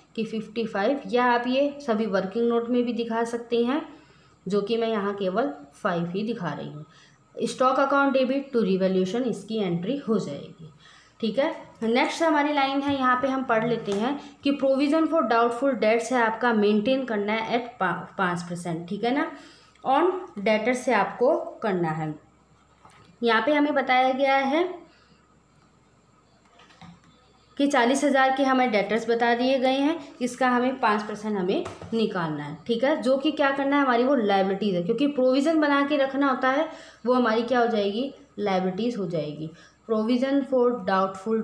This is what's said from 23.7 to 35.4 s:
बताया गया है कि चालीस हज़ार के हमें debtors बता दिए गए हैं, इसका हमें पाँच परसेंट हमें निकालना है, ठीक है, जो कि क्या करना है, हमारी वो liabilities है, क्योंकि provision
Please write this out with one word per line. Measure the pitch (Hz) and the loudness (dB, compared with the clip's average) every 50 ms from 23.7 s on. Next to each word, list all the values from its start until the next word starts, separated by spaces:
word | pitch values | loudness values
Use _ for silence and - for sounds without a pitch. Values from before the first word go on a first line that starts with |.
| 294 | 2
बताया | 269 262 269 254 254 262 262 | 0 0 2 2 2 4 2
गया | 262 254 277 269 269 | 2 2 2 2 2
है | 269 269 254 277 320 349 359 - - - - _ _ _ _ _ _ _ _ _ _ _ _ _ _ _ _ _ _ _ _ _ _ _ _ _ _ _ _ _ _ _ _ _ - - - - - - - - - _ - - _ _ _ _ _ _ _ - - | 2 2 2 0 0 0 -2 -4 -10 -16 -20 _ _ _ _ _ _ _ _ _ _ _ _ _ _ _ _ _ _ _ _ _ _ _ _ _ _ _ _ _ _ _ _ _ -20 -20 -20 -20 -20 -20 -20 -20 -20 _ -20 -20 _ _ _ _ _ _ _ -4 0
कि | 285 285 | 0 2
चालीस | 285 262 233 240 277 262 - | 4 4 4 4 2 2 2
हज़ार | 285 247 269 262 262 262 269 | 2 4 4 4 4 4 2
के | 285 | 2
हमें | 269 262 262 254 247 | 2 4 4 2 2
debtors | 214 202 190 196 208 226 226 226 | 2 0 0 0 0 0 0 0
बता | 233 233 240 240 240 | 0 2 2 2 2
दिए | 233 254 254 269 269 | 2 2 2 2 2
गए | 240 262 262 269 | 2 2 2 2
हैं, | 277 294 330 330 - - - - | 2 0 0 -2 -6 -14 -10 -6
इसका | 247 240 - - 262 254 | -6 -6 -2 0 0 2
हमें | 247 247 247 262 262 - | 2 2 2 0 0 0
पाँच | - 220 208 214 214 | 0 0 0 0 -2
परसेंट | - 214 202 - 214 214 196 | -6 -8 -8 -6 -4 -2 -2
हमें | 180 180 214 330 359 - - - - - - | 0 0 0 -2 -2 -6 -10 -14 -10 -6 -2
निकालना | 226 220 - - 185 170 160 151 147 147 | -2 0 0 -2 -2 -4 -4 -4 -6 -8
है, | 147 160 - - - | -10 -12 -8 -4 -4
ठीक | 233 226 254 | -2 0 2
है, | 269 311 247 | 0 0 0
जो | 202 247 269 269 | 0 0 0 2
कि | 277 311 | 0 0
क्या | - - 294 277 | 0 2 0 0
करना | 269 277 277 277 285 | 0 0 0 0 2
है, | 285 277 | 2 2
हमारी | 262 240 233 247 | 2 2 2 4
वो | 254 294 | 2 2
liabilities | 254 214 202 202 196 190 190 196 185 220 208 185 | 2 2 2 2 2 2 2 0 -2 0 0 0
है, | 175 175 | 0 0
क्योंकि | 185 233 226 285 277 | 0 0 0 0 0
provision | - - 254 254 254 277 | 0 2 2 2 4 4